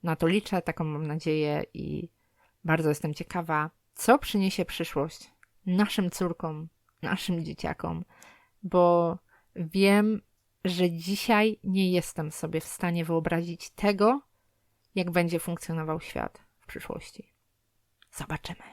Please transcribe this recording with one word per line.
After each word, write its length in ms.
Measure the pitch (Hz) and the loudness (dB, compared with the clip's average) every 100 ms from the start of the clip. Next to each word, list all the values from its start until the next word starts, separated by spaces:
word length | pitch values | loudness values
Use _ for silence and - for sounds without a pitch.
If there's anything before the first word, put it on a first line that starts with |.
Na 140 | 175 160 | -4 0
to 100 | 165 | 2
liczę, 360 | 196 - 190 | 2 0 -2
taką 220 | 170 160 | -2 -4
mam 220 | 160 147 156 | -4 -4 -4
nadzieję 580 | 156 160 156 147 147 - | -4 0 0 2 0 -4
i 340 | - 131 147 165 _ _ _ _ _ | -8 -8 -6 -8 _ _ _ _ _
bardzo 240 | 170 160 156 | 0 2 2
jestem 260 | 147 156 | 0 -4
ciekawa, 560 | 151 - 180 165 156 156 _ _ | -6 -6 -6 -2 -2 -2 _ _
co 240 | - - 277 | -4 4 4
przyniesie 460 | - 214 190 - | 4 0 0 0
przyszłość 680 | - - 165 - 151 - - _ _ _ - | -4 -4 -4 -2 -4 -6 -20 _ _ _ -2
naszym 440 | 180 208 - 180 | 2 2 2 -2
córkom, 580 | - 180 170 160 156 165 _ _ _ | 0 -4 -2 -6 -8 -12 _ _ _
naszym 420 | - 180 - 170 | -4 -4 -2 -4
dzieciakom, 600 | 160 - 156 143 170 165 180 _ - _ _ _ | -4 -6 -6 -6 -6 -8 -10 _ -20 _ _ _
bo 560 | 190 180 175 175 170 180 _ _ _ - | 0 4 6 6 4 -2 _ _ _ -8
wiem, 680 | 165 190 196 202 214 214 _ _ _ _ | -4 4 6 6 4 0 _ _ _ _
że 260 | 180 175 180 | -4 2 2
dzisiaj 680 | 170 165 196 - 214 220 214 | 0 -4 -4 2 4 4 0
nie 280 | 190 190 185 | -2 2 4
jestem 380 | 180 - - 151 | 2 0 -6 -8
sobie 300 | - 160 160 | -6 -4 -4
w 40 | |
stanie 400 | - - 180 170 | -6 -6 -2 -2
wyobrazić 680 | 165 165 160 165 170 170 - | 0 0 2 0 -2 -8 -14
tego, 520 | - 202 196 208 277 _ _ _ _ _ _ _ | -2 0 4 4 4 _ _ _ _ _ _ _
jak 160 | 190 175 | -4 0
będzie 280 | 175 175 170 | 2 2 0
funkcjonował 640 | - 170 - 165 156 160 | -4 -8 -6 -6 -4 -6
świat 440 | - - - - _ _ | -6 -6 -6 -8 _ _
w 60 | - | -16
przyszłości. 680 | - - - - - - _ _ _ _ _ _ _ _ | -14 -10 -12 -12 -20 -20 _ _ _ _ _ _ _ _
Zobaczymy. 500 | - - 156 - 170 - | -14 -8 -8 -10 -16 -18